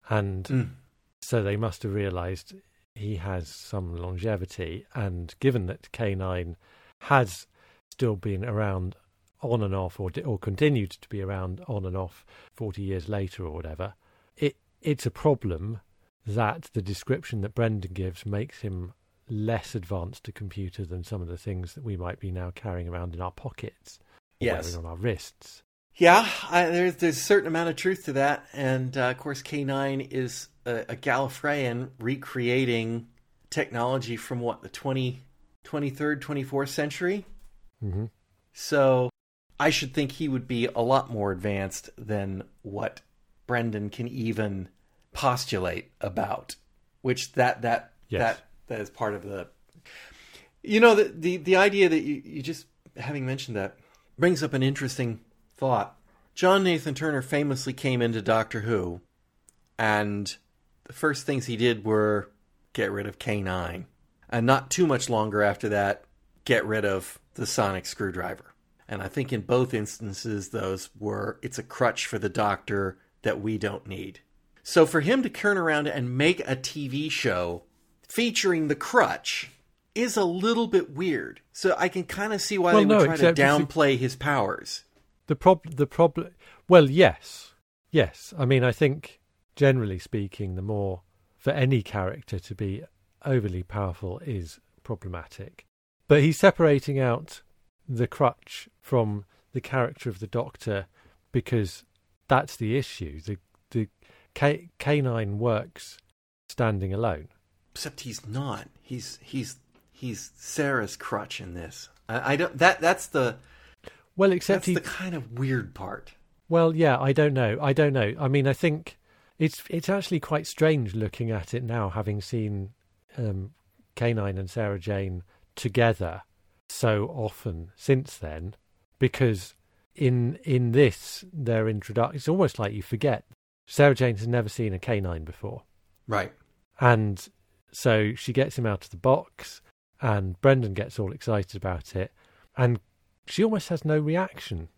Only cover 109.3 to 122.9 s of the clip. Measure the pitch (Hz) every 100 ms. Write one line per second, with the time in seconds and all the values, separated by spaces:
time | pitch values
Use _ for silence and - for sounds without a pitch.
109.3 | - 120 - _ _ _ _ 127 104 -
110.3 | _ - - 143 135 101 - - 104 104
111.3 | - 92 87 80 - - _ - 117 -
112.3 | 147 175 135 170 - 165 185 - 151 123
113.3 | - _ - - _ - - _ - 196
114.3 | 175 - 196 180 175 - - 185 170 113
115.3 | 117 131 127 95 - 98 - - - _
116.3 | _ _ 165 165 160 156 127 135 139 151
117.3 | 131 117 110 147 139 147 135 104 160 135
118.3 | 143 135 131 170 151 - - _ _ _
119.3 | _ 160 - - 170 156 196 - 165 -
120.3 | 151 156 - 156 151 110 107 107 - 117
121.3 | 110 87 120 123 117 101 92 107 104 98
122.3 | 120 107 101 98 _ _